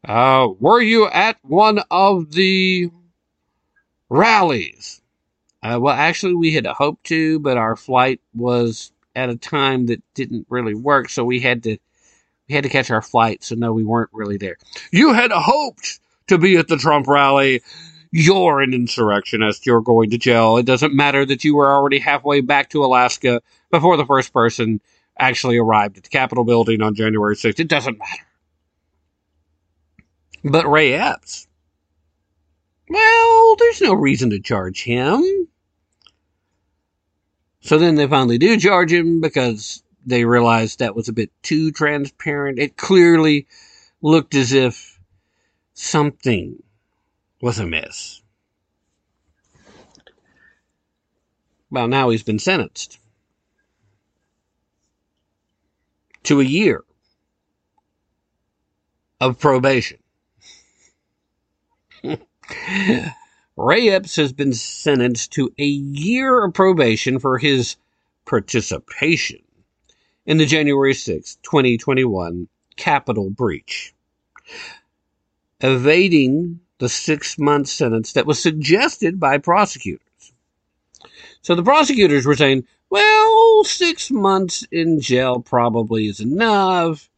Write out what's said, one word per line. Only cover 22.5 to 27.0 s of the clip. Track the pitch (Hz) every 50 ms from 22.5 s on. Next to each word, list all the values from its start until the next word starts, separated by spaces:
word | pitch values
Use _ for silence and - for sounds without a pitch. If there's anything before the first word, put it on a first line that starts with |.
| 147 143 139 _
to | - 151 143
Alaska | 131 127 127 123 123 - - - 131 120 117 _ _ _ _ _ _
before | - 165 139 175 180 151
the | 143
first | 127 143 135 127 - _
person | 127 117 117 - - 120 110 113 104 _ _ _ _ _ _ _ -
actually | 123 131 127 - - 127 117 120
arrived | 117 110 110 107 101 101 98 98
at | _
the | -
Capitol | - 139 131 127 - 123 120
building | 113 120 117 113 113 113 107
on | 107 110 107
January | 104